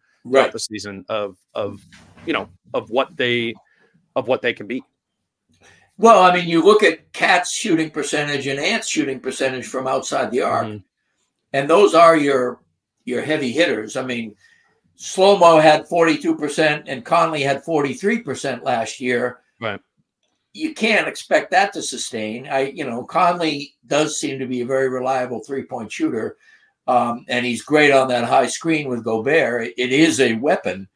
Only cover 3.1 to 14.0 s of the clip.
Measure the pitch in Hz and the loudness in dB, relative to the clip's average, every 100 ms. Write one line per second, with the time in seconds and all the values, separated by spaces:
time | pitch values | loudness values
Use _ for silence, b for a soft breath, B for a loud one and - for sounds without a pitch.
3.1 | 160 123 120 117 107 _ _ _ _ _ | -4 -2 -2 -4 -8 _ _ _ _ _
4.1 | - 123 123 123 113 101 127 - _ _ | -6 -2 -2 -2 -4 -8 -10 -12 _ _
5.1 | _ _ _ _ _ b b b - 226 | _ _ _ _ _ b b b 2 6
6.1 | 202 185 180 170 165 170 214 185 160 _ | 8 6 4 2 4 6 6 4 2 _
7.1 | - 165 180 180 - 220 160 156 151 139 | -2 0 2 0 -4 0 0 0 -6 -4
8.1 | 151 147 139 139 139 165 220 - 160 151 | -4 -2 -4 -4 -4 -2 -4 -4 -4 -4
9.1 | 127 127 - 135 127 - 131 131 131 - | -6 -8 -4 -4 -4 -8 -8 -4 -4 -4
10.1 | 139 120 120 165 - 107 104 - _ _ | -4 -2 -2 -2 -2 -4 -10 -18 _ _
11.1 | _ _ _ _ 139 143 170 190 160 165 | _ _ _ _ -4 2 4 6 8 8
12.1 | 160 143 131 123 120 _ _ _ _ - | 6 4 0 -2 -6 _ _ _ _ -8
13.1 | 120 135 151 131 131 170 110 110 135 | -6 -4 -4 -2 0 0 -2 -6 -8